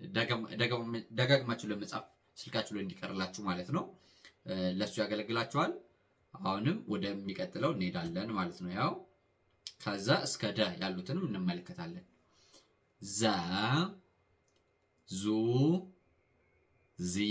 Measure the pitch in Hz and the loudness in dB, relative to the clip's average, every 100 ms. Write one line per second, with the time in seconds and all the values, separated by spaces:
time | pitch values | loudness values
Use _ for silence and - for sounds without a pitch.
0 | 92 101 107 113 113 113 117 120 117 117 | -4 0 0 0 -2 0 0 0 -2 -6
1 | - 117 127 135 120 117 104 101 101 107 | -4 2 6 6 4 -2 -2 -4 -4 -8
2 | - _ _ - - 113 - 104 98 85 | -8 _ _ -16 -4 -2 -2 -2 -4 -6
3 | 92 95 92 - 98 90 90 160 - - | -6 -2 -4 -2 -2 -2 0 -2 -2 -10
4 | - - - _ - 92 92 92 104 - | -20 -20 -20 _ -6 0 0 2 0 0
5 | 104 104 107 117 113 143 170 - - _ | 0 0 0 0 2 2 0 0 -10 _
6 | _ _ _ - 95 98 123 220 - 101 | _ _ _ -6 -2 0 2 0 -2 -2
7 | 98 101 98 92 92 92 135 131 90 85 | -2 -4 -4 -4 -4 -2 0 0 0 -2
8 | 85 87 113 104 87 - 90 95 143 - | -4 -4 -2 -2 -2 -4 -6 0 0 -2
9 | - _ _ _ _ _ - - - 101 | -8 _ _ _ _ _ -16 -10 -6 -2
10 | 101 165 - - 110 95 101 82 95 90 | 2 2 2 -2 -2 2 0 0 -2 -2
11 | 90 139 - 98 90 175 180 175 170 180 | -4 -2 -2 0 0 -2 -4 -10 -8 -10
12 | - _ _ _ _ - _ _ _ - | -14 _ _ _ _ -20 _ _ _ -16
13 | 98 101 110 95 85 95 113 143 185 - | -6 2 4 4 2 2 4 4 2 -2
14 | _ _ _ _ _ _ _ _ _ _ | _ _ _ _ _ _ _ _ _ _
15 | - 95 104 110 117 127 151 180 180 - | -10 -4 2 2 4 6 6 4 0 -14
16 | _ _ _ _ _ _ _ _ _ - | _ _ _ _ _ _ _ _ _ -8
17 | 90 92 104 | -2 2 4